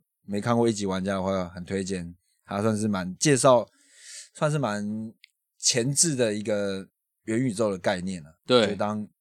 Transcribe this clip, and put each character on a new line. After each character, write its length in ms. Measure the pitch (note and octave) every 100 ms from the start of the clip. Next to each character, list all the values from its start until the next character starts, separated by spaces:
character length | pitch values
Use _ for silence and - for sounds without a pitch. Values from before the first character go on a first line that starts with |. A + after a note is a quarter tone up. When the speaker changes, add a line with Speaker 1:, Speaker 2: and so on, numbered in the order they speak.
| _ _
Speaker 1:
没 140 | G2 G2+
看 160 | A#2+
过 140 | A#2 A#2
一 20 |
级 140 | G#2
玩 180 | G2 F#2
家 120 | F#2+
的 60 | F#2+
话， 280 | F#2+ F#2+ F2
很 120 | F#2
推 180 | F2 G2
荐。 320 | F#2+ F#2 E2+ F2 _ _
他 160 | - G2
算 160 | A2 G#2
是 100 | G#2+
蛮 260 | G2 F2+ F#2
介 180 | D#3
绍， 320 | B2+ C3+ B2 - _ _ - - - -
算 160 | - D3+
是 80 | D3+
蛮 540 | A#2 G#2 G#2 A2 A2+ - _ _ _ -
前 340 | - B2 C3
置 220 | C#3 E3+
的 180 | B2+ A2
一 80 | G#2+
个 460 | G#2+ G#2 G2+ F#2+ F#2 _ _ _
元 120 | - A2+
宇 160 | C3
宙 180 | G2 G#2+
的 60 | F#2
概 220 | G#2+ F2+
念 240 | F#2+ F2
了。 60 | D2 _ -
Speaker 2:
对。 200 | B2 G2+
Speaker 1:
就 80 |
当， 300 | G2 G#2 G#2+ G#2 _